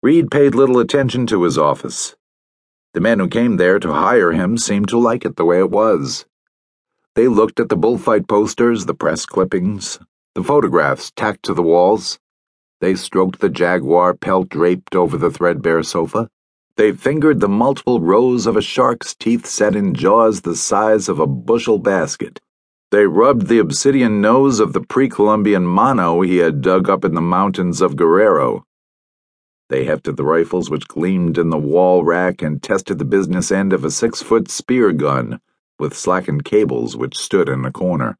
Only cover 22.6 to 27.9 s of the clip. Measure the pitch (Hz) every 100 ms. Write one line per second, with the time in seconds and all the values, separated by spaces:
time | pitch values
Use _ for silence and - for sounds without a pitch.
22.6 | _ _ _ 104 101 80 120 123 98 117
23.6 | 95 71 135 135 120 104 104 123 139 113
24.6 | 107 - - - 135 - 104 107 104 101
25.6 | 87 90 127 131 87 85 92 90 82 73
26.6 | 78 92 92 95 92 80 85 90 101 92
27.6 | 90 78 90